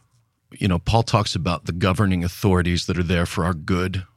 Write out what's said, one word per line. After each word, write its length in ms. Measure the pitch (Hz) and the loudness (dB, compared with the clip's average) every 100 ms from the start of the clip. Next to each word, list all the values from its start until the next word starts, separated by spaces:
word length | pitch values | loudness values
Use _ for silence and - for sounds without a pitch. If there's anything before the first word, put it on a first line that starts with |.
| _ _ _ _ _ | _ _ _ _ _
you 160 | - 101 | -4 0
know, 100 | 87 | 0
Paul 220 | - 113 | 2 2
talks 300 | 113 110 107 101 | 2 0 0 -2
about 300 | 85 82 - | -2 -4 -4
the 60 | |
governing 520 | 85 95 92 101 90 | 0 0 2 2 0
authorities 640 | 85 - 104 90 85 87 - | -2 0 2 2 2 0 -2
that 120 | 87 | -2
are 60 | |
there 220 | 85 87 82 | 0 0 0
for 180 | - | -2
our 100 | 85 | -2
good. 500 | 85 78 92 92 92 92 | -2 -2 -2 -2 -4 -8